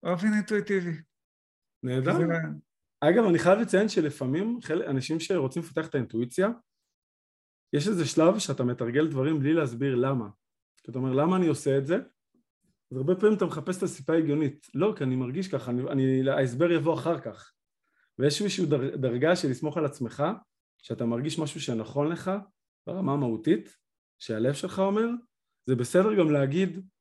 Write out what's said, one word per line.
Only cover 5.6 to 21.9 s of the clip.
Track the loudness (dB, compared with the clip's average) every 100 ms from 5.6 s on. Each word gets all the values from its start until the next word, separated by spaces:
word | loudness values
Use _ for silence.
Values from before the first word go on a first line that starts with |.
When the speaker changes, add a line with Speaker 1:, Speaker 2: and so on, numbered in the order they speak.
Speaker 2:
לפתח | -6 -6 -2
את | -2
האינטואיציה, | -2 -2 -4 0 0 0 _ _ _ _ _ _ _ _ _ _ _
יש | -2 0
איזה | 0 0
שלב | 4 4 4
שאתה | 0 -2
מתרגל | -2 -2 -2 0 0
דברים | 0 0 0
בלי | 2
להסביר | 2 0 -2 -2 0
למה. | 0 0 -4 -12 _ _ _ _
כי | -12
אתה | -6
אומר, | -2
"למה | 2 2 4
אני | 2
עושה | 0 0 0
את | 2
זה?" | -2 -2 _ _ _ _ _ _ _ _
אז | -6
הרבה | 0 4
פעמים | 4 4
אתה | 0
מחפש | -4 -6 -4
את |
הסיבה | -4 -6 -2
ההגיונית. | 0 2 0 0 -4 -10
"לא, | -2 -2 0
כי |
אני | -2 -2
מרגיש | -2 -4 -4
ככה, | -6 -4
אני, | -4 -2
אני, | 0 2 2 2
ההסבר | 2 0 2 2
יבוא | 2 0
אחר | -2 -2 -4
כך." | -4 -14 -20 _ _ _ _ _ _ 0
ויש | 0 2
איזושהי | -2 0 0
דר-, | 0 0 -2
דרגה | -2 0 2 2
של | 0
לסמוך | -2 -4 -2
על | -4
עצמך, | -4 -8 -2 -4 -4 _ _ _ _
שאתה | -12 -4 -2
מרגיש | -2 -4 -4
משהו | -6 -6
שנכון | -6 -6 -4